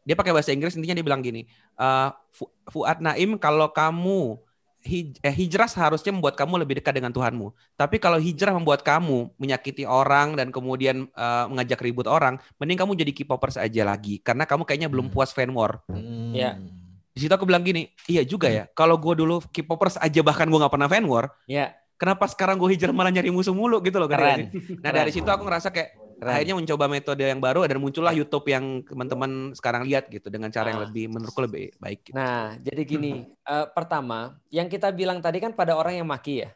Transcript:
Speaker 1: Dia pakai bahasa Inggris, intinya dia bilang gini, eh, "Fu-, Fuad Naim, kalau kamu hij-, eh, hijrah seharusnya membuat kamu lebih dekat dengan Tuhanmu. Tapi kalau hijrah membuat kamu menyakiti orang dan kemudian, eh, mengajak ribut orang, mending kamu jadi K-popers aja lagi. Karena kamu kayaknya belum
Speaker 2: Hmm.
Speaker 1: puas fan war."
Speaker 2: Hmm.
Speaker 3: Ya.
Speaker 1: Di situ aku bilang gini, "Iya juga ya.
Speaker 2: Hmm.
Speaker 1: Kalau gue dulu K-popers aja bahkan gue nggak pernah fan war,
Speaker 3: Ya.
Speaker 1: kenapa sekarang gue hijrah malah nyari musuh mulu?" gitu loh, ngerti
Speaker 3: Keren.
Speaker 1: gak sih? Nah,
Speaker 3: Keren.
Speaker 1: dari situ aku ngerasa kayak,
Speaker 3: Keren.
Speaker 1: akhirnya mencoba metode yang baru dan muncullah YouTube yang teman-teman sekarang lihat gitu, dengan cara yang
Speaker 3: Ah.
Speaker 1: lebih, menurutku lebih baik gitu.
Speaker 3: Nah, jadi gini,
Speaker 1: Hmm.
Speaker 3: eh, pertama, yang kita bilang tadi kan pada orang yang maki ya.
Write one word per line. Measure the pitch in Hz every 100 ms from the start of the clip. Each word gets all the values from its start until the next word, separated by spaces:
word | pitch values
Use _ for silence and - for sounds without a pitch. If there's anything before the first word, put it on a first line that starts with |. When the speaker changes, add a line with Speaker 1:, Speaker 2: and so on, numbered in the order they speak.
Speaker 1:
Dia | - 165
pakai | 185
bahasa | 160 151
Inggris, | 139 165
intinya | 170 160
dia | 175 160
bilang | 135
gini, | 127 113 113 _ _
eh, | - 131 131 135 - _
"Fu-, | - - _ -
Fuad | 160 120 165
Naim, | 160 151 190 214
kalau | 151 151 151
kamu | 151 156 170 180 196 131 110 _ _ _ _
hij-, | - 180 160 135
eh, | 143
hijrah | 135 180 190 233
seharusnya | 185 156 156 196
membuat | 190 147 -
kamu | 147 175
lebih | 147 131
dekat | -
dengan | 135 123
Tuhanmu. | 123 123 120 101 _ _
Tapi | - 143 220
kalau | 185 165
hijrah | 165 151 202
membuat | 180 160 143
kamu | - 151 170 127 120 _
menyakiti | 139 127 139 135
orang | 135 127 135 139 147 151
dan | 127
kemudian, | 127 127 131 131 131 131
eh, | - 120 120 117
mengajak | 131 123 127
ribut | 120 123 113
orang, | 156 135 131 - _
mending | 147 180
kamu | 190 190
jadi | 147
K-popers | 139 139 127 131 131
aja | 110 113 101
lagi. | 101 104 101
Karena | - 120
kamu | 156 143
kayaknya | 165 147 160
belum | 131 127
Speaker 2:
Hmm. |
Speaker 1:
puas | 127 131
fan | - 127
war." | 127 107 - -
Speaker 2:
Hmm. | 92 113 117 117
Speaker 3:
Ya. | 123 127 95 95 - - - _
Speaker 1:
Di | -
situ | 151
aku | 190 190
bilang | 175
gini, | 175 170 - _ -
"Iya | 170 131
juga | 190 151
ya. | 107 104
Speaker 2:
Hmm. |
Speaker 1:
Kalau | - 160 165
gue | 160 165
dulu | 160 170 -
K-popers | - 156 165 190 -
aja | 160 151
bahkan | 151 151
gue | 156 156
nggak | 143
pernah | 139 143
fan | 196 196
war, | 117 135 - -
Speaker 3:
Ya. | 139 135 - _ _
Speaker 1:
kenapa | 180 190 196
sekarang | - 190 190
gue | 180
hijrah | 190 180
malah | 185 185
nyari | 185 175
musuh | 180 190
mulu?" | 185 240 220
gitu | 180 190
loh, | 151
ngerti | 147
Speaker 3:
Keren. | 143 135
Speaker 1:
gak | 107
sih? | 185 -
Nah, | 180
Speaker 3:
Keren. | 147 151
Speaker 1:
dari | 151
situ | 165 180
aku | 196 202
ngerasa | 170 190
kayak, | 180 160 _ - -
Speaker 3:
Keren. | 120
Speaker 1:
akhirnya | 135 156 190
mencoba | 156 147 143
metode | 143 143 139
yang | 135 135
baru | 127 151
dan | 165 135
muncullah | 139 139 170
YouTube | 160 147 147 143
yang | 135 135 131
teman-teman | - 135 127 127 135 135 135
sekarang | 127 123 120
lihat | 131 135 -
gitu, | 104 101
dengan | 107 110
cara | 113 110
yang | 110
Speaker 3:
Ah. | 107
Speaker 1:
lebih, | 110 110
menurutku | 113 110 -
lebih | 123 87 92 _
baik | 98 101
gitu. | -
Speaker 3:
Nah, | 131 131 120 110 113
jadi | 127 135
gini, | 143 151 147 127
Speaker 1:
Hmm. | 120 _
Speaker 3:
eh, | - 147 151
pertama, | - 165 160 123 113 120 143 _
yang | 156 175
kita | 190 196
bilang | 180 190 180
tadi | 170 175
kan | 220
pada | 226 170
orang | 160 160 180
yang | 165
maki | 135 - 135
ya. | 107